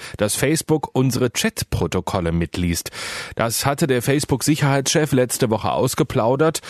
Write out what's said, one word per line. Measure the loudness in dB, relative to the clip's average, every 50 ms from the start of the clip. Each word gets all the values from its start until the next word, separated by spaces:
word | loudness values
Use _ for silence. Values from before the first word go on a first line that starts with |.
| -12 -10 -4
dass | -2 -2 -2 0
Facebook | 0 0 2 0 0 0 0 0 0 0 -2 0
unsere | 2 2 2 2 0 0 0
Chatprotokolle | 0 -2 -2 -2 -2 -4 -6 -4 -2 -2 0 0 -2 -2 -2 -2 -2 0 0 0
mitliest. | 0 0 -2 -2 -2 -2 0 0 0 -2 -4 -8 -12 -12 -12 -10 -10 -10 -12 -6 -4
Das | -2 -2 -2 -2 0 0
hatte | 0 0 2 2
der | 2 2 2
Facebook-Sicherheitschef | 2 0 0 0 0 0 -2 0 0 0 0 2 2 2 2 2 2 0 2 0 2 2
letzte | 2 2 2 2 0 0 0 0
Woche | 0 0 0 0 0
ausgeplaudert. | 0 0 0 0 0 -2 0 0 0 2 2 2 2 2 2 0 -2 -6